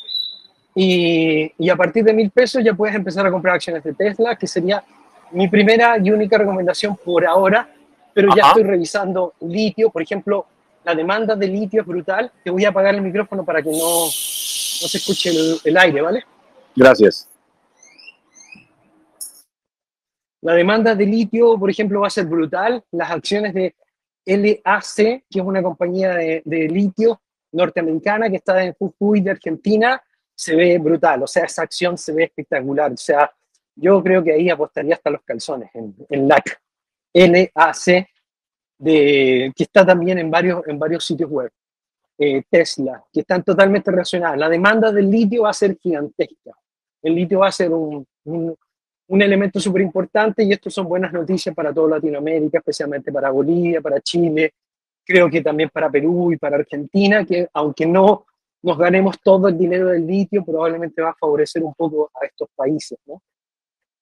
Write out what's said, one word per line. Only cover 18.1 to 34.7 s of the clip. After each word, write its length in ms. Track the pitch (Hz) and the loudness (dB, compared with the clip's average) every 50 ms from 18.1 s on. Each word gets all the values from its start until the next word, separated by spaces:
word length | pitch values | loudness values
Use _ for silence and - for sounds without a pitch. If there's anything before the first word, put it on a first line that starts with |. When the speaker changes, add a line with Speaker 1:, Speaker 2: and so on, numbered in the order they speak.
| - _ _ _ _ _ _ _ - - - _ _ _ _ _ _ _ _ _ _ - - - - _ _ _ _ _ _ _ _ _ _ _ _ _ _ _ _ _ _ _ _ _ | -20 _ _ _ _ _ _ _ -20 -20 -20 _ _ _ _ _ _ _ _ _ _ -20 -20 -20 -20 _ _ _ _ _ _ _ _ _ _ _ _ _ _ _ _ _ _ _ _ _
Speaker 1:
La 140 | - 165 170 | -2 2 2
demanda 400 | 175 175 190 208 226 220 226 220 | 4 4 4 2 2 2 2 2
de 100 | 196 208 | 2 2
litio, 540 | 196 214 226 233 190 - 226 233 233 226 208 | 0 2 0 0 0 2 4 4 4 4 4
por 100 | 196 196 | 2 -2
ejemplo, 320 | - - 214 202 196 202 | -2 -2 -2 -2 0 0
va 60 | 202 | -2
a 40 | 196 | -2
ser 140 | - 214 190 | -2 -2 -4
brutal. 580 | 156 165 165 160 151 - 180 196 226 247 240 - _ | -2 -2 -2 -2 -2 -2 -2 -2 -2 -2 -2 -6 _
Las 200 | - 170 165 151 | -8 -6 -6 -4
acciones 420 | 170 160 - - 196 208 214 208 180 | -6 -6 -6 -4 -4 -2 -2 -2 -2
de 220 | 190 185 175 - _ _ _ _ _ _ _ _ _ - | -2 -4 -4 -6 _ _ _ _ _ _ _ _ _ -4
L 380 | - 190 202 202 208 208 - - | -2 0 2 2 2 0 0 0
A 160 | 185 202 202 | 0 0 0
C, 460 | - - - - 214 220 240 262 _ _ | -2 -4 -2 0 0 0 0 -2 _ _
que 120 | - 196 | -6 -6
es 40 | 180 | -4
una 180 | 190 190 190 175 | -2 -2 -2 -2
compañía 520 | 180 165 - 180 175 180 185 190 190 180 | -4 -4 -4 -4 -4 -2 -2 -2 -2 -2
de, 260 | 175 165 160 160 165 - | -2 -2 -2 -4 -4 -6
de 260 | 156 156 160 160 156 | -4 -4 -2 -2 -2
litio 520 | 160 190 202 196 185 - 220 233 220 - _ _ _ _ _ _ - | 0 0 -2 -2 0 0 0 0 0 -2 _ _ _ _ _ _ -4
norteamericana 800 | 165 180 165 - 185 170 160 160 160 156 202 208 214 226 226 | -2 -2 -2 -2 -2 -4 -2 -2 -2 -2 -2 -2 0 -2 -2
que 60 | 190 | -4
está 280 | 180 - - 185 185 185 | -4 -2 -2 0 0 0
en 80 | 180 160 | -2 -4
Jujuy 480 | - 202 185 - - 202 202 214 208 | -6 -8 -8 -6 -2 0 2 2 2
de 120 | 185 196 190 | 0 0 -4
Argentina, 720 | 190 - 180 160 160 - 196 214 214 226 240 262 262 - _ _ _ _ _ _ | -6 -6 -8 -8 -6 -2 0 2 2 2 2 0 -2 -6 _ _ _ _ _ _
se 220 | - - - 156 | -14 -6 -2 2
ve 220 | 160 175 175 175 180 | 2 4 4 4 2
brutal. 440 | 156 156 170 151 147 165 147 123 135 | 2 0 0 2 2 2 2 2 -2
O 40 | |
sea, 180 | 127 - 180 165 | -4 -2 -2 -2
esa 200 | 151 - - 160 | -2 -4 -6 -8
acción 340 | 156 - - 180 180 175 180 | -8 -6 -4 -4 -4 -4 -6
se 160 | - - 151 | -8 -6 -2
ve 100 | 156 165 | -2 -2
espectacular. 680 | 156 _ - 147 - - 143 127 139 139 139 151 143 127 | -2 _ -8 -10 -6 -6 -6 -4 -4 -2 -2 -2 -2 -4
O 40 | |
sea, 340 | - - - 151 143 147 - - _ _ _ _ _ _ _ _ | -4 -2 0 2 2 2 2 0 _ _ _ _ _ _ _ _
yo 280 | - 147 180 196 190 175 | -2 2 4 4 4 4
creo 220 | 185 185 190 170 | 4 2 2 2
que 80 | 165 156 | 2 2
ahí 160 | 156 170 180 | 2 2 0
apostaría 460 | 165 143 151 - | 0 -2 -4 -6